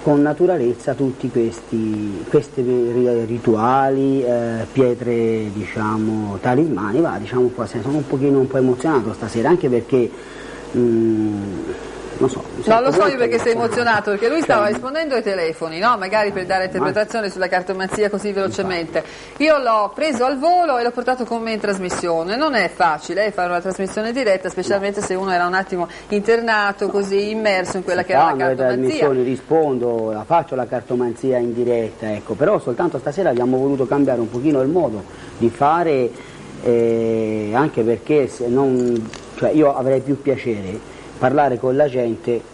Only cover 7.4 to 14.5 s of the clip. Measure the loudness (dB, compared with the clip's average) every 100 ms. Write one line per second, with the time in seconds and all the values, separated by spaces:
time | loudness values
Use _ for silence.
7.4 | 0 0 -6 -4 -4 -4 -2 0 2 4
8.4 | 2 2 2 2 2 0 0 -6 -4 0
9.4 | 2 2 2 0 2 2 2 -2 -16 -16
10.4 | -16 -14 -6 0 2 4 2 2 0 -2
11.4 | -6 -8 -8 -10 -10 -12 -12 -2 -2 -2
12.4 | -10 -6 2 4 4 4 2 2 0 0
13.4 | 0 0 0 0 2 2 0 0 0 0
14.4 | 2